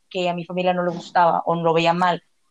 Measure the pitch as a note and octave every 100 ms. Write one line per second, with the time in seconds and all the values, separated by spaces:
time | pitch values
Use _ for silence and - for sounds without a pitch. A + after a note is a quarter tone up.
0 | - F#3+ F3+ F3 E3 F3+ F3+ F3+ F3 E3+
1 | - F#3 E3+ - - E3 E3 E3 E3 E3+
2 | F3+ E3+ - _ _